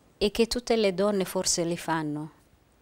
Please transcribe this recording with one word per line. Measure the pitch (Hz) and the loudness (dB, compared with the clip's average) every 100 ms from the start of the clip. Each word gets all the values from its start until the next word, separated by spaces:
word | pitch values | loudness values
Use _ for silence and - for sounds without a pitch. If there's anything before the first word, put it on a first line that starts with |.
| _ - | _ -2
e | 202 | 0
che | 214 226 | 2 0
tutte | 247 - 226 | 0 0 2
le | 202 | 2
donne | 180 208 202 185 | 2 2 2 -2
forse | 185 185 - | -2 -2 0
le | 170 170 | 0 -2
fanno, | - 160 151 147 156 - _ _ _ _ | -2 -2 -2 -4 -8 -14 _ _ _ _